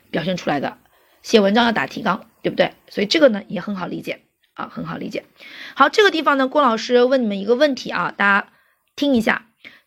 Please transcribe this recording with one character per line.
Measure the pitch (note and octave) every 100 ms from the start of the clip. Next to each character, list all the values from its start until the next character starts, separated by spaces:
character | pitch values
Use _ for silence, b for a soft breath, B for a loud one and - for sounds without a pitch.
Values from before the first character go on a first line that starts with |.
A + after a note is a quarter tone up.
| _
表 | -
现 | D#3+ F3+
出 | -
来 | C#3+
的。 | - - _ _ _ _
写 | - A3
文 | G3
章 | G#3+
要 | A#3
打 | G#3+ C#3
提 | D#3
纲， | F3 F#3 - _
对 | F3
不 | D3+
对？ | F3 - _
所 | -
以 | G3+
这 | E4
个 | C#4
呢 | G3+ -
也 | E3
很 | G#3
好 | F#3+ E3+
理 | E3
解 | - - _ _ _
啊， | - -
很 | -
好 | E3 E3
理 | F#3+
解。 | - - _ B B B
好， | B C#4+
这 | A4
个 | G4
地 | D#4+
方 | D4 C#4
呢， | C4
郭 | D4
老 | C4 A3
师 | A3+ A#3+
问 | B3 C4+
你 | A3+
们 | G3
一 | G3
个 |
问 | A#3+ D4+
题 | B3 -
啊， | - E3
大 | - G3+ G3
家 | - _ _ _ _
听 | - C#4+
一 | B3
下。 | G#3+ - - _ B B